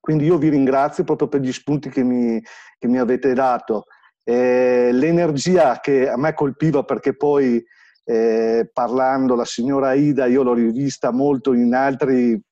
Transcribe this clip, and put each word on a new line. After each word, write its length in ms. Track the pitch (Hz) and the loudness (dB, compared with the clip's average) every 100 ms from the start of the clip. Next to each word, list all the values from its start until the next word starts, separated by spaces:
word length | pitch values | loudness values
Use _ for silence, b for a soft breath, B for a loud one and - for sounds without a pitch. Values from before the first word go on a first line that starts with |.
Quindi 240 | - 156 | -2 0
io 140 | 147 175 | 2 2
vi 100 | 151 | 2
ringrazio 560 | 147 135 135 147 - | 2 2 2 0 -2
proprio 240 | 175 151 139 | -4 -2 0
per 120 | 143 | -2
gli 120 | 131 | -4
spunti 380 | 123 - 147 131 | -6 -4 -4 -4
che 120 | 135 | -2
mi, 400 | 127 123 120 113 110 B B B | 0 0 -2 -2 -6 B B B
che 100 | 120 | -2
mi 100 | 123 | 0
avete 360 | 120 123 135 | 0 0 0
dato. 500 | 127 131 120 - 107 - b b _ | 0 0 -2 -4 -8 -8 b b _
Eh, 680 | - 120 127 123 127 123 123 | -4 0 2 2 2 2 2
l'energia 880 | 123 151 170 170 143 165 180 151 117 | 2 2 2 0 -2 0 2 2 2
che 280 | - 139 135 | 0 0 0
a 80 | 117 | 0
me 180 | 151 | -2
colpiva, 480 | 156 147 120 156 143 | -2 -4 0 0 0
perché 320 | - 120 - 131 | -2 -4 -2 -2
poi, 480 | 147 143 135 120 117 b b b | 0 2 2 0 -2 b b b
eh, 680 | - 117 113 113 113 113 110 | -4 0 2 0 0 0 -2
parlando 600 | - 120 127 131 135 131 | -4 -2 0 0 0 0
la 100 | 120 | 0
signora 500 | 120 - 120 139 135 | -2 -6 -4 0 0
Ida, 320 | 135 147 131 127 | 2 2 2 2
io 160 | 127 | 2
l'ho 120 | 127 | 2
rivista 560 | 120 117 113 139 - 127 | 2 0 0 -4 -4 -4
molto 400 | 120 143 135 127 | 0 0 0 0
in 200 | 123 120 | 2 2
altri 680 | 123 135 135 139 131 120 110 - | 2 0 -2 0 2 2 -2 -4